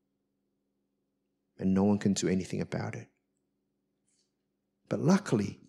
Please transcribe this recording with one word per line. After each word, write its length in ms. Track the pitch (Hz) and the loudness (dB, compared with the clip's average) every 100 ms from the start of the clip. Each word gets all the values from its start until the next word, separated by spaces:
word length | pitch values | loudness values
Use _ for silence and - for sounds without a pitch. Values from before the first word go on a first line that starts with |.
| _ _ _ _ _ _ _ _ _ _ _ _ _ _ _ - | _ _ _ _ _ _ _ _ _ _ _ _ _ _ _ -6
And 140 | 95 | 0
no 100 | 95 | 2
one 160 | 101 101 | 4 2
can 140 | 101 | 2
do 140 | 92 85 | 0 0
anything 340 | 92 87 101 | -2 -2 -6
about 340 | 90 - 110 117 | -4 -6 -6 -8
it. 120 | 117 _ _ _ _ _ _ _ _ _ _ _ _ _ _ _ _ _ _ | -14 _ _ _ _ _ _ _ _ _ _ _ _ _ _ _ _ _ _
But 100 | 110 | -2
luckily, 600 | 127 190 - 117 98 - | 2 2 2 0 0 -6